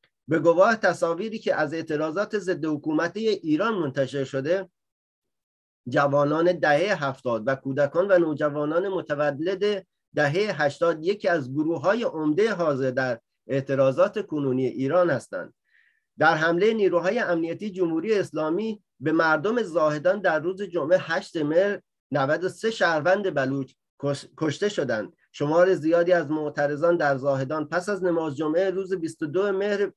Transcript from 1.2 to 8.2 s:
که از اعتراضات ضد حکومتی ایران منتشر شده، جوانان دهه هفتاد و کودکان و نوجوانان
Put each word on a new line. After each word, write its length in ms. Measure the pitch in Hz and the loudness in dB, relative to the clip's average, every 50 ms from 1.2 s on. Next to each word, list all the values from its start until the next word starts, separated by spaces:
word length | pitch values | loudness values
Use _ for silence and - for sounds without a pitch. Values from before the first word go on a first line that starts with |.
| 214 220 202 220 | -6 -6 -8 -6
که 160 | - - - | -4 -2 0
از 180 | - 156 143 151 | 0 0 -2 -2
اعتراضات 640 | 160 156 - 156 147 156 160 156 185 214 208 - 208 | -6 -6 -4 -2 -2 -2 -2 -2 -4 -4 -4 -4 -4
ضد 280 | 180 185 180 147 151 | -4 -4 -4 -2 -2
حکومتی 640 | 160 151 139 - 156 156 156 165 175 170 208 220 220 | -4 -4 -4 -2 -2 0 0 0 -2 -2 -2 -2 0
ایران 460 | 202 190 - 160 151 156 202 233 220 | -2 0 0 0 0 2 2 0 0
منتشر 500 | 190 160 135 127 143 135 120 123 143 135 | -2 -2 -2 -2 -2 -2 -2 -2 -4 -4
شده، 460 | - - 139 131 151 175 196 185 180 _ _ _ _ _ _ _ _ _ _ _ _ _ _ _ _ _ _ _ _ _ _ - 123 | -4 -4 -4 -2 0 0 -2 -2 -6 _ _ _ _ _ _ _ _ _ _ _ _ _ _ _ _ _ _ _ _ _ _ -10 -2
جوانان 640 | 120 151 143 139 139 147 143 143 151 160 170 180 | 0 2 2 4 4 2 2 2 2 2 2 2
دهه 440 | 180 160 147 151 147 147 175 208 196 | 2 2 2 2 4 4 2 2 0
هفتاد 480 | 165 147 135 131 - - 127 117 110 107 | -2 -2 -4 -4 -4 -4 -4 -2 -2 -2
و 100 | 131 135 | -2 -4
کودکان 560 | 135 - 135 135 139 143 139 - 170 190 202 | -4 -4 -4 -2 0 0 0 2 0 2 4
و 60 | 190 | 4
نوجوانان 680 | 175 | 4